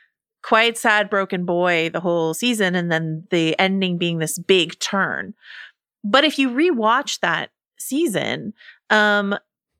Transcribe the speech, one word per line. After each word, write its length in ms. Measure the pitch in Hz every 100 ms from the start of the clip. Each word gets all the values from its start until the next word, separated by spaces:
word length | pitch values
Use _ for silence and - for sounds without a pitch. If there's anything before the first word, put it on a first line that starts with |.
| _ _ _ _
quiet, 340 | - 220 233 233
sad, 320 | 240 208 202
broken 360 | 202 196 185
boy 440 | 175 175 180 170 165
the 100 | 175
whole 340 | 180 170 160
season, 400 | 160 247 220 185
and 160 | 180 170
then 360 | 160 160 160 -
the 280 | 175 160 156
ending 380 | 190 190 185 170
being 220 | 170 170
this 200 | 156 -
big 400 | 170 190 165 -
turn. 540 | - 196 165 71 98 - - - - _ _ _
But 200 | 202 262
if 140 | 302 -
you 120 | 262
rewatch 720 | 240 359 254 214 247 285 -
that 300 | 170 160 - _ _ _
season, 720 | - 269 330 185 110 123 214 - - - -
um, 480 | 214 208 208 196 202 _ _ _